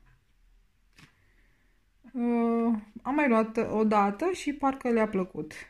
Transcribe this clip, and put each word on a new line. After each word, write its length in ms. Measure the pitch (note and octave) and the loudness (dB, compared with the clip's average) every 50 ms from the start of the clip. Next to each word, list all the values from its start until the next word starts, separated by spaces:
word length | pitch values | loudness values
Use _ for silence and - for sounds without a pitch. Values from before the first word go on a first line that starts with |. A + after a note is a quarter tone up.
| - _ _ _ _ _ _ _ _ _ _ _ _ _ _ _ _ _ _ - - - _ _ _ _ _ _ _ _ _ _ _ _ _ _ _ _ _ _ _ A#3 - | -20 _ _ _ _ _ _ _ _ _ _ _ _ _ _ _ _ _ _ -20 -20 -20 _ _ _ _ _ _ _ _ _ _ _ _ _ _ _ _ _ _ _ -12 -6
Uh, 600 | B3 A#3+ A#3+ A#3 A#3 A#3 A#3 A#3 A#3 A3+ A#3 A#3 G#3+ - - - - - | -4 -2 0 0 2 2 2 2 2 2 2 0 -2 -4 -10 -18 -12 -6
am 120 | A#3+ C#4 | -2 0
mai 140 | D4+ D4 C4 | 2 4 4
luat 300 | A3+ A3 A3 A3 - A#3 A3 - | 4 4 2 2 -2 -4 -2 -2
o 140 | B2 G#3+ A3 | 0 2 2
dată 460 | G#3+ A3 G#3 G3+ G3+ G3+ - D#4+ F#4 F#4 | 4 4 4 4 2 0 -2 -2 -2 -2
și 200 | - - D4 C#4+ | -2 -4 -6 -4
parcă 360 | - C#4 C4+ C4+ C4+ - B3 | -2 -2 -2 -2 -2 -2 -2
le-a 200 | A#3 A3+ A3 G#3+ | 0 2 0 0
plăcut. 440 | A3 F#3 F3+ - - E3+ D#3+ D#3 - - - - | 0 -2 -4 -4 -6 -10 -12 -10 -12 -16 -20 -18